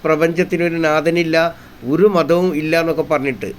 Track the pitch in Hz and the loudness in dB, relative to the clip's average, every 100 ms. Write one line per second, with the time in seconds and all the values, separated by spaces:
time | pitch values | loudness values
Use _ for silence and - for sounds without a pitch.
0 | 160 156 165 165 185 175 170 165 160 156 | 0 2 0 0 -2 0 -2 0 0 0
1 | 156 170 165 165 165 - - - 117 156 | 0 0 0 0 0 -4 -20 -12 -4 2
2 | 208 180 147 175 185 151 156 165 165 156 | 4 4 2 2 2 -2 0 0 0 -2
3 | 151 151 139 120 98 | -2 -2 -2 -6 -10